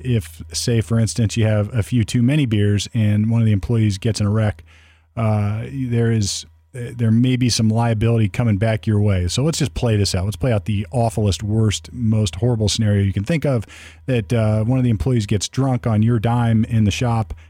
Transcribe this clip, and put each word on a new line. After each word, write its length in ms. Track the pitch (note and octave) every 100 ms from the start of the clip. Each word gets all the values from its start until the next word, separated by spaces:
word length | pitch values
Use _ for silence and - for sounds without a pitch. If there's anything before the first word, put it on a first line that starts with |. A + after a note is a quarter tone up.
if, 400 | C3 A#2 - - -
say, 280 | - - A#2
for 180 | - A2+
instance, 380 | A2 - A2 A#2
you 80 | A2
have 260 | G#2+ G#2
a 120 | A#2
few 180 | - B2
too 200 | G#2 B2+
many 240 | A#2+ D#3 B2+
beers 420 | G#2+ G#2 G2+ -
and 360 | A#2 G#2+ G#2+ G#2+
one 100 | A#2
of 40 | A2
the 60 |
employees 440 | G2+ - A2+ G#2+ F#2+
gets 240 | A#2 -
in 60 | G#2
a 40 |
wreck, 340 | A2 G#2 - - - _ _ _ -
uh, 500 | A2+ G#2+ G#2 G#2+ A#2+
there 400 | C3+ B2+ A#2 A#2
is, 360 | A2+ G2+ - - _ _
there 360 | B2+ B2 A#2+ A2+
may 260 | A2+ B2+ B2
be 140 | B2
some 180 | - A2
liability 600 | A2 A#2+ A2 A2+ A#2 G#2
coming 260 | - A#2+ F#2+
back 300 | A2 A2 A2
your 120 | G#2
way. 300 | G#2 F#2+ F2
So 140 | -
let's 140 | D#3 -
just 160 | B2
play 240 | - A#2+ G#2+
this 160 | G2
out. 100 | F#2
Let's 120 | G2 -
play 180 | C3+
out 100 | G#2+
the 220 | A2 G2+ -
awfulest, 520 | B2+ A2+ - G#2 -
worst, 500 | G#2 G#2+ A2 - -
most 440 | B2 A2 A2 G#2 -
horrible 300 | A#2+ A2+ G#2
scenario 320 | - G#2+ G2+
you 100 | G2
can 120 | G2
think 200 | G2 E3
of, 220 | D3 A#2+ - - - - -
that, 260 | B2 -
uh, 320 | A#2 G#2+ A2
one 140 | A2 C3
of 60 |
the 40 | B2
employees 380 | A2 C3+ A#2+ G2+
gets 240 | G#2 -
drunk 360 | - C3+ B2 B2
on 160 | G#2+
your 160 | A2+ A#2+
dime 460 | G2 A#2+ A#2 A2+
in 200 | A2 A2+
the 60 | G#2
shop 440 | - A#2+ A2+ G#2+ -